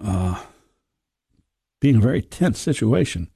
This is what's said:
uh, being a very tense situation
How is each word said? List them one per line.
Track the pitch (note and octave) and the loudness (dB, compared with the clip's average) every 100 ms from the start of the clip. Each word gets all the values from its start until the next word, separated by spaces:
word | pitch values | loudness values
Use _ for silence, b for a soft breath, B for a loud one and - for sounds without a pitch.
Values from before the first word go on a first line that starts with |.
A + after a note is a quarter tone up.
uh, | G#2 F2+ F#2 F2 B B B B B _ _ _ _ _ _ _ _ - | -4 -2 -2 -6 B B B B B _ _ _ _ _ _ _ _ -2
being | C#3+ A2+ | 4 4
a | |
very | A#2+ - | 4 0
tense | - - F3+ - | -4 -2 -2 0
situation | E3 C3+ A2 D3+ - F2 E2 | -4 0 2 2 0 -4 -10